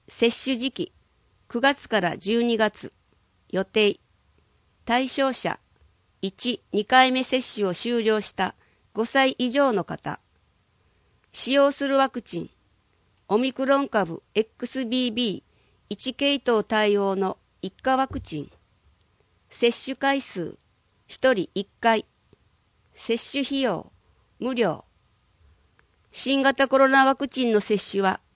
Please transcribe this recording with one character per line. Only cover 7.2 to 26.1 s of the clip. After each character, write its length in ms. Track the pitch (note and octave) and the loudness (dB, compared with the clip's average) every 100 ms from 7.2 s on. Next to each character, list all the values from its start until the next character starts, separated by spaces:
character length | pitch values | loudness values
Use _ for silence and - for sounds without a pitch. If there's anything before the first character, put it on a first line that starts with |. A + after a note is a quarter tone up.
接 160 | B3+ C4 - | 0 -2 -2
種 120 | - G3+ | -2 -2
を 80 | |
終 280 | F3 A#3 A#3+ | -2 -2 0
了 180 | A3 G#3+ | 2 0
し 120 | G3+ | -2
た 220 | - F#3 - _ _ _ | -6 -6 -6 _ _ _
五 100 | - | -6
歳 280 | A#3 C#4 C4+ - | 0 2 2 2
以 120 | B3 | -2
上 220 | C4 C#4 | 2 2
の 120 | G3+ | 2
方。 340 | E3 D#3+ - F3 _ _ _ _ _ _ _ _ _ _ _ | -4 -8 -10 -12 _ _ _ _ _ _ _ _ _ _ _
使 200 | - - | -6 0
用 200 | C#4 C#4 | 4 4
す 140 | C#4 C#4 | 2 0
る 120 | C4+ | 2
ワ 120 | C4+ | 2
ク 100 | B3 | -2
チ 200 | - E3+ | -8 -10
ン、 100 | - _ _ _ _ _ _ _ - | -10 _ _ _ _ _ _ _ -2
オ 100 | G#3+ | 0
ミ 140 | C4 | 0
ク 120 | B3 | -2
ロ 160 | C4 C#4 | 2 2
ン 80 | C#4 | 2
株 340 | - E3+ E3 - | -2 -2 -6 -4
エ 60 | - | -2
ッ 80 | A3 _ | -2 _
ク 80 | A#3+ | -8
ス 180 | B3+ | -6
ビ 260 | A#3 B3+ B3 | -2 0 0
ー 40 | |
ビ 300 | A3 A#3+ F3 - | -2 -2 -4 -12
ー 40 | _ _ _ _ | _ _ _ _
一 260 | G#3 C4 | -8 -8
系 220 | B3+ C#4 C#4+ | -2 0 0
統 260 | - A3 | 2 0
対 360 | G#3 A3 G#3+ G3+ | 2 0 2 2
応 180 | G3 F#3+ | 0 0
の 220 | G3 - _ _ | -2 -4 _ _
一 100 | F#3+ - | -12 -6
価 140 | C4 C4 | 0 0
ワ 100 | C4+ | 0
ク 140 | - | -6
チ 220 | - D3+ | -10 -10
ン。 80 | C#3+ _ _ _ _ _ _ _ _ _ _ | -12 _ _ _ _ _ _ _ _ _ _
接 360 | - A#3+ - | 0 0 0
種 120 | - C4 | -8 -4
回 240 | C#4 C#4 | -2 -2
数、 380 | - F#3 D#3+ - _ _ _ _ _ | -4 -8 -8 -10 _ _ _ _ _
一 260 | - C4 | 0 2
人 160 | A3+ - | 2 -2
一 120 | F#3 - _ | -6 -8 _
回。 240 | A#3 A3 - _ _ _ _ _ _ _ _ | 0 2 -2 _ _ _ _ _ _ _ _
接 400 | - - A3+ - | -16 -4 -2 -2
種 100 | C#4 | -4
費 200 | C4 C#4 | -4 -2
用、 280 | B3+ E3 - _ _ _ _ _ | -2 -2 -8 _ _ _ _ _
無 160 | A#3 | -6
料。 300 | B3 G3 - - _ _ _ _ _ _ _ _ _ _ _ _ | 0 0 0 -10 _ _ _ _ _ _ _ _ _ _ _ _